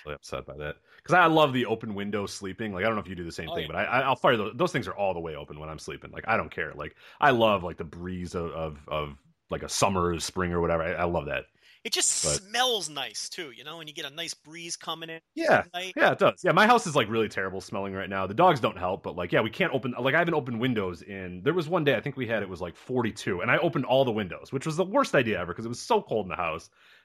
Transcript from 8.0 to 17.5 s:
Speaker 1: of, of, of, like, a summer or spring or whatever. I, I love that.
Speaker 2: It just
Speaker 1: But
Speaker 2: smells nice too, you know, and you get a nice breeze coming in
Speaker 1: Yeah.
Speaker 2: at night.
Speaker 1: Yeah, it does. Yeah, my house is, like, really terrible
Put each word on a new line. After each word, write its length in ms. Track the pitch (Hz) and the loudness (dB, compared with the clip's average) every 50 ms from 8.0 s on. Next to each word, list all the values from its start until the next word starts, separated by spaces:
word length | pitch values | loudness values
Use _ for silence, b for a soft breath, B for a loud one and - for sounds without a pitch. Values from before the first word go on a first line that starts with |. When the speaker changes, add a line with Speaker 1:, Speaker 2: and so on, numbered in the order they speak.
| 87 90 92 90 87 85 - | -8 -8 -6 -6 -6 -6 -4
Speaker 1:
of, 160 | 90 85 82 | -4 -4 -4
of, 260 | 71 80 80 80 76 71 76 71 | -4 -4 -6 -6 -8 -10 -10 -6
of, 280 | 71 76 76 73 71 - _ _ _ _ _ _ | -4 -4 -4 -4 -8 -12 _ _ _ _ _ _
like, 100 | - 73 | -8 -6
a 80 | 76 73 | -6 -4
summer 440 | - - - 101 98 92 87 87 87 | 0 2 2 2 4 2 2 2 0
or 60 | 80 | -2
spring 320 | - - - 92 90 87 | -4 -4 -2 -2 -2 0
or 80 | 87 87 | 2 2
whatever. 200 | 85 82 82 82 | 2 2 2 2
I, 120 | 80 85 90 | 0 -2 -2
I 100 | - 90 | 0 0
love 220 | 87 87 82 71 71 | 0 0 0 -2 -2
that. 180 | 69 65 - - b b b b b b - | -4 -6 -6 -8 b b b b b b -6
Speaker 2:
It 80 | - - | -4 0
just 300 | 370 - - - - - | 0 2 2 0 0 0
Speaker 1:
But 100 | 165 147 147 190 196 | 0 0 -2 -4 -4
Speaker 2:
smells 420 | 220 240 254 254 240 208 165 151 | -2 0 2 2 0 -2 -4 -6
nice 360 | 151 143 127 113 104 - - - | -8 -8 -8 -8 -8 -10 -10 -10
too, 220 | - - 175 139 | -10 -10 -10 -12
you 140 | 117 110 127 | -12 -14 -16
know, 160 | 151 160 170 | -14 -14 -14
and 100 | 160 151 | -14 -14
you 60 | 147 | -10
get 100 | 165 156 | -10 -10
a 80 | 139 139 | -10 -8
nice 220 | 160 170 156 - | -8 -8 -8 -10
breeze 400 | - _ 147 160 170 170 170 165 | -12 _ -16 -16 -14 -10 -10 -10
coming 340 | - - 180 160 160 165 160 | -10 -8 -8 -8 -8 -8 -10
in 100 | 165 165 - _ _ | -12 -14 -16 _ _
Speaker 1:
Yeah. 280 | 311 330 311 214 110 87 | -2 2 4 4 4 4
Speaker 2:
at 80 | - - | 0 -6
night. 200 | 175 185 185 - 294 | -8 -8 -6 -2 2
Speaker 1:
Yeah, 140 | 320 190 | 2 2
it 80 | 135 - | 4 4
does. 200 | 196 139 104 - - | 4 4 4 2 2
Yeah, 80 | - | 4
my 160 | 147 175 214 220 | 6 6 8 8
house 180 | 247 226 - | 6 6 4
is, 100 | 180 139 | 2 2
like, 140 | 147 120 98 | 2 2 2
really 180 | 113 113 110 101 | 2 2 0 0
terrible 320 | - 107 95 95 | 0 -2 -2 -2